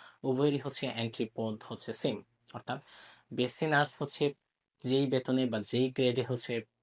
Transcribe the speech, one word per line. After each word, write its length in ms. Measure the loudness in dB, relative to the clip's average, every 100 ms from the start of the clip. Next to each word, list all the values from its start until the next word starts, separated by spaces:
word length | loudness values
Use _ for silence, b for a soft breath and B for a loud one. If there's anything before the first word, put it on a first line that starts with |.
| B B
উভয়েরই 340 | -2 2 2 2
হচ্ছে 300 | -2 -6 -6
এন্ট্রি 420 | -4 -4 -2 -4 -4
পদ 260 | -4 -6 -10
হচ্ছে 260 | -10 -8
সেম, 280 | -2 -2 -4 -8 _ -16
অর্থাৎ 260 | -12 -8 -8 B B B B B
বিএসসি 360 | -2 0 0 2
নার্স 340 | 4 4 0
হচ্ছে 320 | -6 0 0 0 _ _ _ _
যেই 240 | 0 2 4
বেতনে 380 | 2 2 2 2
বা 140 | 0
যেই 320 | 0 2 2
গ্রেডে 320 | 2 2 2
হচ্ছে 380 | 0 -4 -4 -6 -6 _